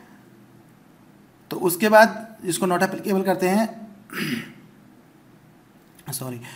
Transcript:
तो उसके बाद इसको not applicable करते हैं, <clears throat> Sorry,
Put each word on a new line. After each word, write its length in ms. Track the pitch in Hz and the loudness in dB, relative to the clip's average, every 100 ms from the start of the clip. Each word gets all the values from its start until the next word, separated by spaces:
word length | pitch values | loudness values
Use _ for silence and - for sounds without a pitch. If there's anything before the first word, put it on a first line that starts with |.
| - - - - - - - - - - - - - - - | -20 -20 -20 -20 -20 -20 -20 -20 -20 -20 -20 -20 -20 -20 -12
तो 60 | - | -4
उसके 320 | 180 175 214 | -2 0 6
बाद 480 | 214 220 - - - | 8 8 4 -14 -10
इसको 220 | 185 160 185 | -6 -2 0
not 140 | 175 | 2
applicable 440 | 190 151 202 190 | 0 -2 -2 0
करते 240 | 190 180 185 | 0 0 2
हैं, 400 | 202 220 - - - - - - - - - - - - - - - - - - - _ - - - - | 2 0 -6 -18 -20 -14 -10 -6 -8 -10 -20 -20 -20 -20 -20 -20 -20 -20 -20 -20 -20 _ -20 -20 -20 -14
<clears throat> 20 | |
Sorry, 280 | 135 127 123 120 | -10 -10 -12 -14